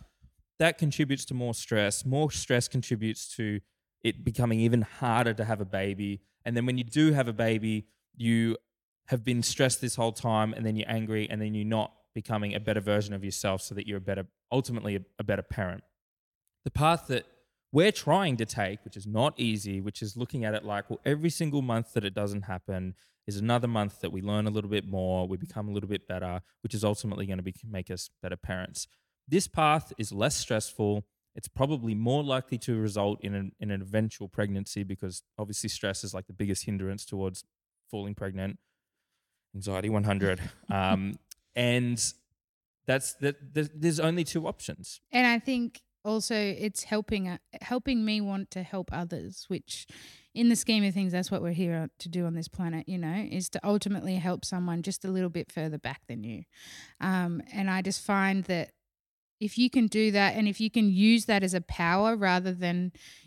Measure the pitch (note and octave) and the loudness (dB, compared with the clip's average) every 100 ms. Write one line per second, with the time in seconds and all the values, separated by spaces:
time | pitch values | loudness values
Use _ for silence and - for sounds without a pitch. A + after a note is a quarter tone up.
0 | - _ - _ _ _ D#3+ E3 D3+ - | -20 _ -20 _ _ _ 2 4 0 2
1 | C#3+ C3+ - B2+ A#2+ A2+ - A2 G#2 - | 0 0 -2 -2 -2 -4 0 2 4 2
2 | C3 C#3 D3+ - - B2 - C3 - A2+ | 0 2 2 -2 2 2 2 -2 -2 -2
3 | A2 A2 - - A2 G#2 - _ _ _ | -2 -4 -10 -6 -4 -4 -6 _ _ _
4 | A#2 - - A2 A#2+ A2+ A2+ A#2+ G#2+ - | -2 0 -4 0 2 4 6 4 2 -2
5 | B2+ A2+ A#2 A2 A2 G#2+ G2 G2 G2 G2 | 0 2 2 2 -2 -2 -2 -2 -2 -2
6 | G2+ G2+ _ _ - A#2 B2 B2+ A#2+ D3+ | -4 -6 _ _ -4 0 0 -2 0 6
7 | D#3 D3 A#2+ G#2+ A2+ A2 A2 G#2+ - _ | 6 6 2 2 2 2 0 -2 -4 _
8 | _ - A#2 A#2 A2+ A2+ _ _ _ _ | _ -2 4 4 4 0 _ _ _ _
9 | - B2 A2 A#2+ A#2 - C3 - B2 - | -2 -2 2 0 0 4 2 2 -4 0
10 | A#2 A2 A#2+ A2 G#2+ A2 A2+ G#2+ - A2+ | 0 0 0 2 2 0 -2 -2 -2 -2
11 | A2 G#2+ G#2+ G#2+ G#2+ G#2+ G#2+ A2 G#2+ - | -2 -2 -2 -2 -2 -2 0 0 -2 -6
12 | _ - - A2 G#2 G2 G#2+ G#2+ G2+ G#2 | _ -10 -4 -2 0 -2 0 0 2 2
13 | G#2 G2+ G2 - G2+ F#2+ - G2 G#2+ G2+ | 2 -4 -6 -2 0 -2 -4 -8 -6 -6
14 | F#2+ G2 F2+ _ _ B2+ C3 A#2 G#2 G2 | -4 -4 -6 _ _ -2 0 -4 -2 -4
15 | F#2 - G#2 G2 - - G#2 G2+ - _ | -6 -10 -2 -2 -2 -4 -4 -4 -14 _
16 | _ _ _ _ _ _ - - D#3 E3+ | _ _ _ _ _ _ -8 2 4 4
17 | - B2 - _ _ _ _ C#3 G3 - | 2 -4 -4 _ _ _ _ 4 4 4
18 | - F3 F#3+ A#2+ A2 - G2 G2+ - G2+ | 2 4 4 0 -2 0 -2 -4 -12 -12
19 | G2+ A2 C#3 D#3 A#2+ A2 G2+ G2 G2 - | -4 2 2 2 0 0 -2 -4 -4 -6
20 | G#2+ A2 A#2+ - A2 G#2+ G#2+ G2+ - A#2 | -8 -6 -6 -2 -2 -2 -2 -6 -4 -4
21 | - D3 E3 - D#3+ C#3+ B2+ A2+ A2+ - | 0 2 0 0 -2 0 0 0 0 -2
22 | G2+ F#2+ G#2 G2+ F#2+ F#2 - F#2 F#2 F#2 | -2 -2 -2 -2 -6 -8 -4 -4 -4 -8
23 | _ _ - G2+ A2 A#2+ A#2+ A2+ G2+ - | _ _ -8 -2 2 2 2 0 0 -4
24 | - F#2 G2 G#2+ G#2+ G#2 G2+ G#2 F#2+ F#2+ | -6 -4 -2 0 0 -2 -2 -2 -2 -2
25 | F#2 F#2 F#2 F#2+ - - G#2 G2+ F#2+ G2+ | 0 0 -2 -4 -6 -8 -4 -4 -4 -6
26 | - F#2 F2+ F2+ - _ - G#2+ G#2 G#2 | -4 -6 -4 -6 -10 _ -6 0 0 0
27 | G#2+ G2 G2 F#2 F#2 F#2 A2+ G2 F#2 F2+ | -2 -4 -4 -4 -6 -8 -8 -8 -6 -8
28 | - _ F#2 F2+ - F#2 F#2 - - _ | -10 _ -8 -8 -6 -6 -6 -10 -12 _
29 | _ _ - E3 - - D#3 D#3 - - | _ _ 0 0 2 2 4 4 0 -8
30 | G#2+ G2+ A#2+ - - A2 - - G#2+ G#2 | -6 0 0 0 -2 -2 -2 -2 0 0
31 | - _ _ - - - C3+ D3+ A#2 G#2+ | -4 _ _ -18 -14 0 0 2 0 0
32 | A#2 C#3 C#3+ C3 - A#2+ - A2+ A2 G2+ | 2 0 2 -2 -2 -6 -2 0 0 2
33 | G2+ G#2 G#2 G2+ G2 - G#2 G2 F#2+ A2 | 0 0 -4 -4 -6 -8 -6 -4 -2 0
34 | A2 - G2 - G#2 G2 G2+ - G2 F#2+ | 0 -4 -10 -4 -2 -2 -4 -6 -4 -6
35 | F#2+ F2 _ - G#2 G#2+ G#2+ - G#2 G2 | -8 -10 _ -10 -8 -6 -6 -4 -4 -4
36 | G2+ F#2 F#2+ F#2 G2+ F#2+ - G2+ F#2+ G2 | -6 -10 -12 -4 -2 -2 -2 -4 -4 -6
37 | - G2 F#2+ F2+ - _ _ _ _ G#2+ | -8 -4 -4 -6 -16 _ _ _ _ -8
38 | G2+ G2+ G2 F#2+ G2 - _ _ _ _ | -8 -6 -6 -4 -6 -6 _ _ _ _
39 | _ _ _ _ _ G2 G2 F#2+ G#2 G#2+ | _ _ _ _ _ -10 -4 -2 0 2
40 | G#2 G2 G2 F2+ - - - G2 F#2+ F#2+ | 2 2 2 0 -4 -12 -4 0 2 2
41 | G2 - _ - _ - B2 B2 B2 A#2 | 0 -8 _ -20 _ 0 2 2 0 0
42 | - - _ _ _ _ _ _ - C3 | -2 -6 _ _ _ _ _ _ 0 0
43 | - - C#3 C#3+ C3+ D3 D3 D3+ E3+ D#3 | 0 -2 -2 -2 -6 -2 -2 0 2 4
44 | D#3+ F3 D#3+ E3+ D#3 - - - - - | 2 2 0 0 -2 -6 -10 -10 -12 -16
45 | _ B3 B3 A#3 B3 B3+ A#3 - _ _ | _ 2 4 4 0 -2 -2 -6 _ _
46 | G#3 A3 - A3 G#3 F#3 G#3 - - G#3+ | -2 -2 0 0 0 -2 -4 -4 -2 -2
47 | G3+ G#3+ F#3 F3 _ - - B3 - B3 | 0 -2 -2 -6 _ -16 -4 -4 0 0
48 | G#3+ G#3+ G3+ G3 G3 F#3 F3+ G3 F3+ D3+ | 2 0 0 -4 -4 -8 -6 -6 -6 -6
49 | F3 E3+ F2 - - F3+ - - - - | -4 -6 -8 -12 -6 -6 -6 -12 -12 -20
50 | - - _ - A#3 A#3 - A3 G3+ F#3+ | -20 -20 _ 2 4 4 4 4 4 2
51 | F#3+ F3 F#3 F#3+ E3+ E3+ F3+ E3 D#3+ - | 0 0 0 -2 -2 0 0 0 -4 -8
52 | F3 F3 E3+ E3 D#3+ - F3 E3 - F#3 | -6 -2 -2 -2 -6 -4 -4 -4 -4 -4
53 | D#3+ F#3 - F#3 F3+ - G#3 G#3 G3+ G3 | -2 -4 -4 -4 -4 -4 2 2 2 -2
54 | F#3 F#3 F3 F3+ - F3+ F3 E3+ E3+ F#3 | -2 -2 0 -2 -4 -4 -2 -2 -4 -4
55 | F#3+ F#3+ F3+ E3+ - - D#3 D3+ - C#3 | -2 0 0 -2 -6 -4 -4 -4 -6 -8
56 | _ A#2 G#2+ A2 - _ - - - _ | _ -8 -8 -10 -12 _ -20 -20 -20 _
57 | F#3 F#3 F3 E3+ - G3+ F#3+ F#3 F#3 G3 | 0 2 0 -2 -6 -4 0 0 0 -4
58 | - G3+ F#3+ F#3+ F3+ F3 D3 _ _ _ | 0 2 4 2 0 -2 -2 _ _ _
59 | _ _ _ _ G#3 - B3 C4 A3 G#3+ | _ _ _ _ -4 2 4 6 4 6
60 | A3 G3+ G3 - G#3 F#3+ A3 A#3+ G#3 F#3 | 4 6 4 4 0 2 0 4 4 8
61 | G#3+ A#3 G#3 G3+ F#3+ F3+ E3+ - E3+ F#3 | 8 8 6 2 4 0 -2 0 2 4
62 | G#3+ A3+ G3 F3+ F#3 F3+ F3+ F3+ F3+ - | 4 4 4 4 2 0 0 0 -2 -4
63 | - - | -20 -20